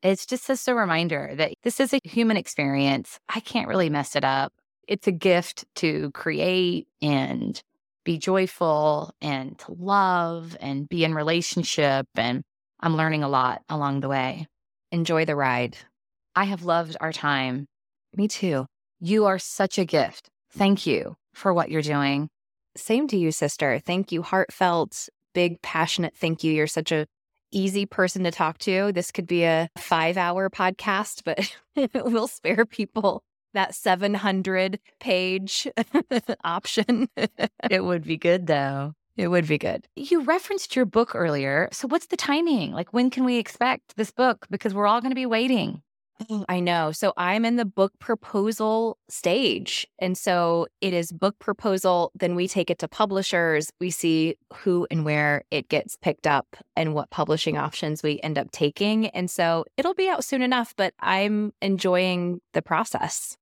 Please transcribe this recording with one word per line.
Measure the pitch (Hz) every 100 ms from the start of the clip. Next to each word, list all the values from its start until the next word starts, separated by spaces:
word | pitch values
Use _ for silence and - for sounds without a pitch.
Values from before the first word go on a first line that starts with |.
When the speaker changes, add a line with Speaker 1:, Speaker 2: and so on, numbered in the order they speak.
Speaker 1:
It's | 185 190 -
just, | 254 -
just | 262 -
a | 247
reminder | 202 160 170 151 143 139
that | 156 -
this | - -
is | 269
a | 277
human | 170 - 226 214
experience. | - - 143 139 139 135 - - -
I | -
can't | - 240 -
really | 190 170
mess | 147 143 -
it |
up. | 135 135 139 _ _ _ -
It's | 202 -
a |
gift | 175 190 175 175 - - -
to | 165 151 151
create | - - 151 165 185 180 175 - _
and | 147 139 135 - - - - _ _ _
be | - 165
joyful | 165 190 185 - 170 151 151 151 156 -
and | 151 139 131 165
to | - 175
love | 180 202 190 180 170 170 165 165
and | 139 139 147
be | 175
in | 160 160
relationship. | 151 170 175 - - - 143 135 131 -
And | 117 123 - _ _ _
I'm | 170 160
learning | 160 156
a | 143
lot | 139 127 - _
along | 156 143 139
the | 135
way. | 135 127 170 160 _ _ _ _
Speaker 2:
Enjoy | 170 165 160 160
the | 147
ride. | 135 123 123 - - _ _ _ _ -
Speaker 1:
I |
have | 196 196
loved | 175 170 165 160
our | 160
time. | 156 147 143 131 127 143 _ _ _ _ -
Speaker 2:
Me | 208
too. | - 190 143 131 _ _ _
Speaker 1:
You | 170 214 208
are | 190
such | - - 190 -
a | 180
gift. | 156 120 - _ _ _
Thank | - 196 196 -
you | 110 - - _
for | - 196
what | 175 160
you're | 156
doing. | 147 147 139 143 151 _ _ _ _ -
Speaker 2:
Same | - 226 294
to | 208
you, | 165
sister. | 156 147 - 147 120
Thank | - 180 196
you. | 165
Heartfelt, | 170 190 185 - 185 170 156 - - _ _
big, | - 175 170
passionate | - 160 165 - 165 -
thank | 165 160
you. | 160
You're | 156 151
such | - 156
a | 160 151 _ _ _ _
easy | 196 190 196 202
person | - 185 190 180
to |
talk | 165 160 160
to. | - 185 202
This | 180 170
could | - 170
be | 175
a | 170 160 165 -
five-hour | - 170 160 180 175 180 190
podcast, | - 185 190 - 196 208 -
but | - 160 196 - _ -
<laughs> | 269 262 240
we'll | 226 226
spare | - - 185 220
people | - 208 - 202 - _ _ _
that | 202 196
seven | - 196 185 202
hundred | 202 202 190 185 185 190 190 _ _
page | - 185 185 190 190 - 285 - 226 285 -
<laughs> | 247 - -
option. | 170 170 - - 208 240 247
<laughs> | - 214 - 208 _ -
Speaker 1:
It | 190
would | 185 175
be | 156 160
good, | 175 180 175
though. | 151 139 139 143 151 _ -
Speaker 2:
It | 180
would | 175 160
be | 151
good. | - - - -
Speaker 1:
You | 277 349
referenced | 269 339 - 403 - -
your | 240
book | 226 233 -
earlier. | 165 147 135 139 180
So | - 262
what's | 311 -
the | -
timing? | - 285 339 269 170
Like, | - 180
when | 233 254
can | 254
we | 254 240
expect | 220 - 240 - _ -
this | 214
book? | - 254 220 -
Because | 196 226
we're | 196 208
all | 226
gonna | 247 262
be | 254
waiting. | 226 254 254 - 156 _ _ _ _ 220
Speaker 2:
Oh, | 214 190
I | 180
know. | 175 170 156
So | 160 202 -
I'm | 180 202
in | 233 240
the | 220
book | 196 196 _
proposal | - 226 - 214 208 220 220 220 226 - _
stage. | - 185 196 247 104 196 - - _
And | 185 185
so | - 180 170 170 165 _
it | 190
is | 175 170
book | 165 190 208
proposal. | - 208 226 190 190 180 170 -
Then | 175 175
we | 180
take | - 170
it | 170
to | 156
publishers. | - 214 196 190 180 170 156 156 _
We | 180
see | 170 175 160 160 - _
who | - - 175 175
and | 165
where | 151 151 147 147 -
it | 151 -
gets | 151 - -
picked | - 147 151
up | 143 - - - -
and | 160
what | 151 -
publishing | - 151 156 - 151
options | 143 - 156 151
we | 156 147
end | 156 147
up | -
taking. | - 147 - 202 220 220
And | - 180
so | - 170 165 - -
it'll | 311
be | 370 381
out | 349
soon | - 269
enough, | 254 254 226 -
but | 190 -
I'm | - 190 202 214 208 -
enjoying | 196 190 185 180 185 180 175 175 _
the | -
process. | - 165 - - 160 - - -